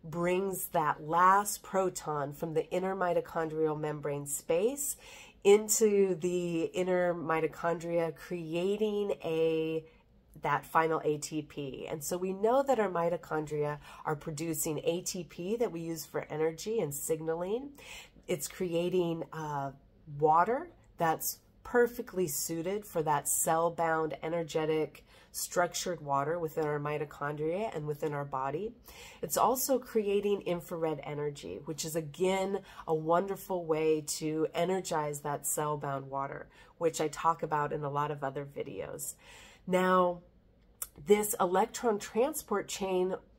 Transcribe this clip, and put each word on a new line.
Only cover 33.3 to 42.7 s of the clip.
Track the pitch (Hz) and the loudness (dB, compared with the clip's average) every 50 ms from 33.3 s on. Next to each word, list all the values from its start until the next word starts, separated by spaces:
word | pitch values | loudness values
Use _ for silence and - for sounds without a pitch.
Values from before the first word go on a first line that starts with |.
| 196 190 - - 190 180 170 | -6 -8 -4 -4 -4 -4 0
way | 156 160 156 160 156 156 156 147 - - - | 0 0 2 4 4 4 2 0 -4 -6 -4
to | 160 156 156 156 160 - - | -2 -2 0 0 0 0 0
energize | 170 175 175 190 190 185 - 175 156 151 147 147 143 | 0 0 2 0 -2 -2 -2 -2 0 0 -2 -4 -4
that | - 147 143 139 143 | -4 -4 -6 -4 -2
cell-bound | - - - 151 151 151 147 147 143 139 135 135 135 | -4 -2 0 0 -2 -2 -2 -2 -4 -4 -4 -6 -6
water, | 135 139 135 139 147 - - - - - - - - _ | -4 -4 -4 -4 -6 -12 -14 -16 -20 -20 -20 -20 -8 _
which | 170 160 160 - | 0 0 0 0
I | 156 151 | -2 -2
talk | - - - 165 165 - | -2 0 2 2 2 2
about | - 156 156 147 147 147 | -2 -2 0 0 0 0
in | 151 151 | -2 -4
a | 147 143 | -4 -2
lot | 139 143 147 147 | -2 -2 -2 -2
of | 147 147 | -4 -4
other | 143 135 131 147 143 | -4 -6 -4 -6 -10
videos. | 143 - - - - 101 95 78 - - - - - - _ - - - - - - - - - | -8 -8 -10 -8 -8 -8 -8 -8 -10 -10 -10 -10 -12 -12 _ -20 -20 -20 -20 -20 -20 -20 -14 -4
Now, | - 180 180 185 185 185 185 180 180 175 170 - - _ _ _ _ _ _ _ _ _ _ - - _ - 143 | 0 2 4 4 6 6 6 4 4 2 -4 -12 -20 _ _ _ _ _ _ _ _ _ _ -14 -14 _ -14 4
this | 151 208 208 208 208 - - | 6 6 6 6 -2 0 0
electron | 190 175 180 190 220 233 - - - 240 208 202 | 0 2 4 2 2 2 -2 -2 0 0 0 0
transport | - - - 220 254 302 311 - - - 214 196 - | -4 -4 0 0 0 0 0 -6 -4 -2 -2 -2 -2
chain | - | -4